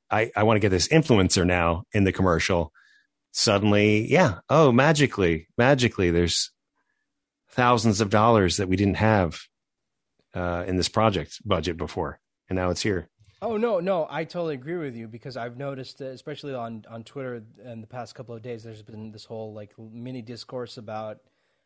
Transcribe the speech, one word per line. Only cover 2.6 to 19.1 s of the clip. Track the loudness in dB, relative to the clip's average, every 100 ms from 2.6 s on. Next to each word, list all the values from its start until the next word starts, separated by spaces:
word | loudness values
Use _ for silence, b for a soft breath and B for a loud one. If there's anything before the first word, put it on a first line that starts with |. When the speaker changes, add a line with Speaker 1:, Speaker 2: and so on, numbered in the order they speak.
| -2 b b b b _ _
Speaker 1:
Suddenly, | -2 2 4 4 4 4 2 2
yeah. | 2 2 0 0
Oh, | 4 6
magically, | 4 2 2 0 2 0 0 -4 0
magically, | 2 4 2 0 0
there's | 2 0 -2 -6 _ _ _ _ _ _ _ _ _ _
thousands | 0 2 4 2 2
of | 2
dollars | 4 6 6 4 2
that | 0
we | 0
didn't | 0 2
have, | 4 4 2 -4 -16 _ _ _ _ _ _ _ _
uh, | -8 -4 -4 -2
in | -2
this | 0
project | 2 2 2 -4 -12
budget | -2 -2 0 -6
before, | -6 -6 -8 -10 _ _ _
and | -4
now | -2
it's | -2
here. | -2 -4 -6 _ _ _
Speaker 2:
Oh, | -6 -4
no, | -2 -2
no, | -2 -2 -4
I | -6
totally | -8 -6 -6
agree | -8 -8 -8
with | -8 -10
you | -14
because | -16 -14 -10
I've | -10 -10
noticed, | -10 -10 -14 -14
uh, | -14
especially | -14 -14 -14 -10
on, | -10 -10 -12 -16
on | -18
Twitter | -16 -12 -10 -12 -14 -20
in | -18 -18
the | -16
past | -14 -14 -16
couple | -16
of | -14
days, | -12 -14
there's | -14 -20
been | -18 -16 -16